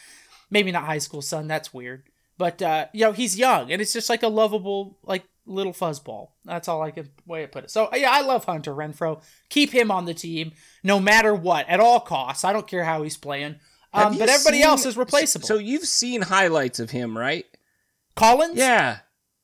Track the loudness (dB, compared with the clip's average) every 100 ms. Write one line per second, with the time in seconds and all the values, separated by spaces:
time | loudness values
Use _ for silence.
0 | -20 -20 _ _ -2 0 0 -2 -2 -4
1 | -6 -10 -8 -8 -4 -6 -6 -14 -14 -16
2 | _ _ _ -4 -4 -2 -2 -2 -2 0
3 | 0 2 -4 0 2 2 0 -4 -4 -4
4 | -2 0 0 2 2 0 -4 -6 -8 _
5 | -6 -6 -8 _ -12 -6 -6 -4 -6 -6
6 | -12 -16 -16 _ -12 -10 -6 -6 -6 -10
7 | -16 _ -14 -12 -10 -12 -6 -2 0 2
8 | 2 2 2 0 -2 -6 -6 -8 -10 -4
9 | -4 -6 _ _ -4 0 2 2 2 0
10 | -4 -8 -8 -8 -8 -12 _ _ 0 2
11 | 4 4 4 2 2 0 2 4 6 6
12 | 2 -6 -4 -4 -2 -2 -2 -4 -2 -2
13 | -4 -8 -8 -8 -8 -12 _ _ _ 0
14 | 2 2 4 4 4 6 6 4 2 -4
15 | 0 0 0 -2 -2 -2 -2 -4 -2 -2
16 | -2 -2 0 2 4 2 0 -4 -8 -6
17 | -6 -4 -4 -6 -8 _ _ _ _ _
18 | _ 2 6 6 4 2 2 2 2 -2
19 | _ _ _ _